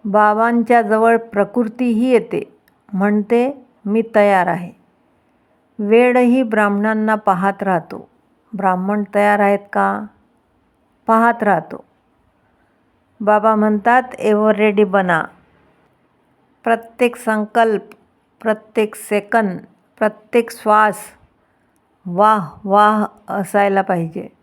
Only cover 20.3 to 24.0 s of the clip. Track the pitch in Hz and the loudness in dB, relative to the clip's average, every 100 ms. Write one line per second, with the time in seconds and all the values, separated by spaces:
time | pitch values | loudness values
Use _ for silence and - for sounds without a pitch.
20.3 | 240 233 - 226 214 214 190 - _ _ | -2 -2 -8 0 2 2 -2 -14 _ _
21.3 | _ _ _ _ _ _ _ 185 175 214 | _ _ _ _ _ _ _ -10 0 2
22.3 | 214 156 - 196 202 208 214 214 _ - | 2 -4 -12 0 2 4 2 -4 _ -10
23.3 | 196 185 208 202 196 190 180 | -8 -2 0 2 0 -2 -4